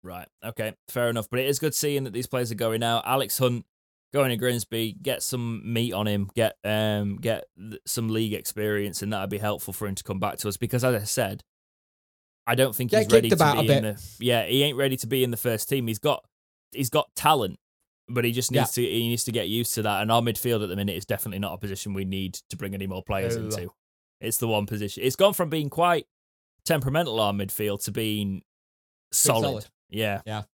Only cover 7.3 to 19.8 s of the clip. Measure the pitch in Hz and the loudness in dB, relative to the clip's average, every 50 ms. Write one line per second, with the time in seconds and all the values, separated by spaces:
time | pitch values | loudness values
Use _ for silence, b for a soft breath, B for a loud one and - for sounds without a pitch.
7.3 | 110 82 - _ _ 82 95 110 107 - _ - - - 113 110 110 110 113 110 | -2 -2 -4 _ _ -18 -16 -14 -14 -14 _ -6 -4 -4 -2 -2 0 0 0 -2
8.3 | 104 98 - - - 107 107 107 104 104 101 104 - - 104 101 110 98 95 95 | -2 -6 -6 -8 -6 -2 -2 0 0 0 -2 -4 -4 -6 -4 -4 -4 -4 -4 -4
9.3 | 101 101 104 107 104 - - - 98 - 110 101 95 - - - 101 95 92 101 | -4 -2 -2 -2 -2 -2 -6 -10 -8 -6 -6 -6 -6 -6 -6 -6 -4 -2 -2 -4
10.3 | - - - 104 98 - 120 - - 123 120 127 123 107 101 107 - - 120 95 | -4 -2 -4 -4 -2 -2 -4 -2 0 2 2 2 2 0 -2 -2 -2 -2 -2 -2
11.3 | 104 135 - _ _ _ _ _ _ _ _ _ _ _ _ _ _ _ _ _ | -4 -8 -12 _ _ _ _ _ _ _ _ _ _ _ _ _ _ _ _ _
12.3 | _ _ _ - 120 123 135 131 104 - 127 120 - - 110 101 120 113 117 113 | _ _ _ 0 4 4 4 4 4 -2 0 4 4 4 6 8 8 8 8 8
13.3 | 202 165 160 147 143 - 120 110 143 139 107 107 101 101 - - - - 117 123 | 4 6 6 6 6 4 4 4 4 4 4 0 -4 -6 -12 -16 -12 -2 2 2
14.3 | 120 117 107 82 117 135 139 151 135 123 139 135 131 127 - 117 135 131 127 123 | 4 4 2 2 4 4 4 2 2 2 2 2 2 0 -2 -2 2 2 2 2
15.3 | 117 110 - 123 113 107 - - 139 139 120 113 113 104 - 151 143 - _ _ | 0 0 0 0 0 0 0 0 0 0 0 -2 -4 0 0 0 0 0 _ _
16.3 | _ _ _ _ _ _ _ _ - 123 139 120 - 151 147 _ _ - - 151 | _ _ _ _ _ _ _ _ -6 -4 -4 2 2 2 0 _ _ 0 4 4
17.3 | 156 143 110 92 - - _ _ _ _ _ _ _ _ _ - 120 123 117 120 | 4 6 4 -2 -4 -8 _ _ _ _ _ _ _ _ _ -4 -2 0 2 2
18.3 | 117 123 120 - 123 143 131 - - 120 120 95 87 113 117 117 120 110 - - | 2 0 -2 2 2 2 2 2 2 0 0 0 0 0 0 0 0 -2 -2 -2
19.3 | 113 117 98 87 104 117 120 - - - | -2 -2 -2 0 0 -2 0 -2 -2 -2